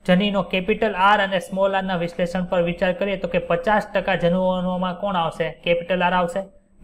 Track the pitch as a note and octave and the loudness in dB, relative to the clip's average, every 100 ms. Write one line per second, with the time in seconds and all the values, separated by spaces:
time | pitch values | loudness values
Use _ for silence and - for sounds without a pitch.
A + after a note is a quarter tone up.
0 | - F3+ G#3 G3+ F3 F#3+ F#3 G#3+ A3 F#3 | 2 2 2 0 -2 -2 0 0 0 4
1 | G3 G#3 G3 F#3+ F#3 F#3+ G3 F#3+ F#3+ F3+ | 4 4 2 -2 -2 0 2 2 -2 -2
2 | E3+ - F3 F#3 F3+ F3+ E3+ F3 F#3 F3+ | -4 -2 -2 -2 -2 0 0 0 0 0
3 | G3+ F#3+ F3 F3+ E3+ E3+ G#3+ G#3 G#3 G3 | -2 -4 -2 -2 0 -2 2 0 0 -2
4 | F#3 F#3 E3+ F#3 F#3 F#3 F3+ F3+ F#3 F3 | 0 0 2 2 0 0 -2 -2 -4 -4
5 | G3+ F#3 D#3+ - D#3+ - E3+ E3+ E3+ F3+ | -4 -2 -2 -2 -6 -4 0 0 0 0
6 | F3+ F3+ F3 G3 F#3+ - _ - | 2 2 0 -4 -8 -14 _ -8